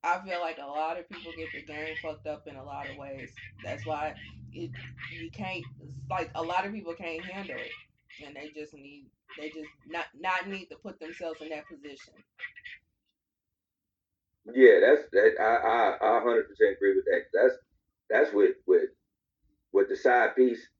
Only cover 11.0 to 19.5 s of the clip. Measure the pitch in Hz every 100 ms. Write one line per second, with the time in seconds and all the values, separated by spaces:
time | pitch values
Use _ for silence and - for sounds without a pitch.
11 | 156 170 170 156 156 151 151 156 143 139
12 | - _ _ _ - - - - _ _
13 | _ _ _ _ _ _ _ _ _ _
14 | _ _ _ _ - 123 127 104 104 147
15 | - 98 110 - 110 117 113 113 107 -
16 | 110 113 117 117 - - 107 98 101 95
17 | - 87 - 98 127 - _ _ _ _
18 | _ 110 147 101 98 - - 90 - _
19 | _ _ _ _ _